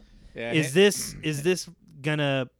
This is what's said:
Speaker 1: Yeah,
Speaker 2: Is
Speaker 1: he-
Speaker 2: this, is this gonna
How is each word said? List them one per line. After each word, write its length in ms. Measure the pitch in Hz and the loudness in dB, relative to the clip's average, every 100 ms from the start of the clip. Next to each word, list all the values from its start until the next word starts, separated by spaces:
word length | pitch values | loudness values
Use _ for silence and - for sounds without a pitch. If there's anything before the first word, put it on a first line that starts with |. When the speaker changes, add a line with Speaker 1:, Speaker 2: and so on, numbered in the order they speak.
| - - - | -20 -20 -18
Speaker 1:
Yeah, 200 | - 117 | -10 -2
Speaker 2:
Is 140 | 156 139 | 0 2
Speaker 1:
he- 60 | 147 | 4
Speaker 2:
this, 340 | 202 - - - | 4 4 -6 -6
is 220 | 156 143 | -6 -2
this 260 | 156 180 - 165 - 151 | 0 -2 -4 -18 -20 -8
gonna 480 | 135 151 143 135 131 | -4 0 0 0 -4